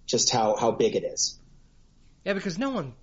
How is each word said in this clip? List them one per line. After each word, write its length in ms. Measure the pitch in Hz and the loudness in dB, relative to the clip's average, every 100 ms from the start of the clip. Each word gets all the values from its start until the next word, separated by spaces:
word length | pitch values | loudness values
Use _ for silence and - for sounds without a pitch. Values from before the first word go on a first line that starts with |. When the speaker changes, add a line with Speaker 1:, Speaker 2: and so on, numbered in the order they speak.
| - | -2
Speaker 1:
just 240 | 120 - | 0 2
how, 260 | 120 107 104 | 4 2 2
how 140 | 117 | 2
big 260 | 107 113 95 | 2 2 0
it 80 | |
is. 340 | - - - - - - - - - _ - - | -4 -4 -4 -6 -20 -20 -20 -20 -20 _ -20 -10
Speaker 2:
Yeah, 80 | - | -4
because 260 | 196 196 170 | -2 -2 -4
no 120 | 269 | -2
one, 240 | 247 135 110 | -2 -6 -10